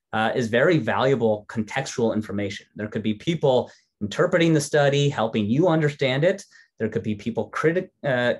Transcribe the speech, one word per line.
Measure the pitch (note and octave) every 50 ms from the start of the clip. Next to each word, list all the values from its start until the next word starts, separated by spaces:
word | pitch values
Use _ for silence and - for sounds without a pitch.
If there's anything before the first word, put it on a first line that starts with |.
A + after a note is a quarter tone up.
| _ _
uh, | - A2 A2 A2 -
is | C3 B2
very | A2 A2 A#2 C3+ F3 F3
valuable | D3 A#2 A2 G2+ G2+ B2 C3+ C#3 A#2 A#2 A2 G#2+ G#2+ -
contextual | - - A2+ G#2+ G2+ - C3+ C#3 - - - A#2 A2 F2
information. | G#2+ G#2 - G2+ G2+ G2+ F#2+ - - - _ _
There | - G#2 G#2+
could | - A#2 G#2+
be | A2 G#2+
people | G2+ - E3 F3 D#3 - C#3 B2+ B2 A2 - - _ _ _ _ -
interpreting | G#2 G#2 - - E3 F3 F3+ F3 E3+ E3 D#3+
the | D3
study, | D3 - - D3 C#3+ C#3+ C#3 C#3+ C#3+
helping | C#3+ C#3 - A2 A2+ - A2+ G#2
you | G2+ A#2+ C#3+ F3 F3+
understand | D#3+ D#3+ D#3 D3 D3 - C#3+ C3 B2+ C#3 D#3
it. | F3+ G3 G3+ - - - - - _ _ -
There | A2+ G#2+
could | - A2+ -
be | G#2+ G#2
people | G2+ - A#2 A2+ A2+ G#2+ -
criti-, | - - - D#3 E3+ F#3 F#3+ - _ _ -
uh, | C#3+ C3 B2 B2 B2 A2+ -